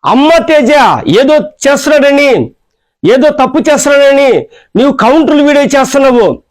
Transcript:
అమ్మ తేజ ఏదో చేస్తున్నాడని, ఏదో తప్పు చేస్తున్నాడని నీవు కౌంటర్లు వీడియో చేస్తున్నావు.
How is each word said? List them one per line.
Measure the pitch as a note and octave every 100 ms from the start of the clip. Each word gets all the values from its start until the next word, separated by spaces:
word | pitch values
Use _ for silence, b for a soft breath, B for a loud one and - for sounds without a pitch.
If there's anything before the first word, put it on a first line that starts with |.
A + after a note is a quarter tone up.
| C#3
అమ్మ | A3 D4 E4 D#4+
తేజ | D4+ B3+ D4 A3+ C3+ - F3+
ఏదో | C4+ D4+
చేస్తున్నాడని, | D4 _ C4+ C#4 C#4+ D4+ C#4 C#4 C#4+ G#3+ B2 _ _ _ _ _
ఏదో | D#3+ B3+ D4+
తప్పు | C#4+ C4 D4
చేస్తున్నాడని | D4 D4 C#4 C#4+ C#4 C#4 C#4 F#3+ - b b -
నీవు | C#4
కౌంటర్లు | - A3 D4+ D4 D4
వీడియో | D4 C#4+
చేస్తున్నావు. | C4+ C#4 B3 C#4 C4+ A#3+ G3 A#2+ _